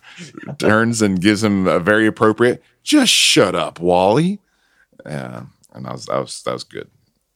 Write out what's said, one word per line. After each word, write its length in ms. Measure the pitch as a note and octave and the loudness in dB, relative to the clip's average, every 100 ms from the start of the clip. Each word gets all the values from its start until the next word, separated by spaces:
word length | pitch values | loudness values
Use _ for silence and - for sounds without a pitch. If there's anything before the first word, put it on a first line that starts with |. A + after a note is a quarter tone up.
| - - E3+ - - D2 | -16 -20 -20 -18 -16 -4
turns 440 | D#2 G#2+ A2+ A2+ | 2 2 2 0
and 200 | G#2+ F#2 | 0 2
gives 220 | F#2+ G2+ | 2 2
him 240 | A2 G2+ F#2 | 2 0 2
a 120 | E2+ | 0
very 280 | F2 G#2+ A2 | 2 2 2
appropriate, 560 | - A2 G#2 A#2+ A#2 _ _ | 2 2 4 2 0 _ _
"Just 280 | - D4 B3 | 0 2 2
shut 440 | - - D#3 G2+ F2 | 2 2 2 2 0
up, 240 | D2+ - | -4 -4
Wally." 600 | F2 F2+ F#2+ B2 F3 G3+ _ _ _ _ _ - - | 0 2 2 2 0 -4 _ _ _ _ _ -20 -14
Uh, 380 | D2 B1 A#1+ B1 _ _ | -12 -12 -14 -18 _ _
and 120 | A#1 B1+ | -18 -14
that 60 | |
was, 120 | C2 - | -14 -8
that 140 | C2+ | -6
was, 240 | B1 - | -6 -10
that 100 | - | -10
was 100 | B1 | -10
good. 260 | - - - _ _ _ _ | -10 -16 -16 _ _ _ _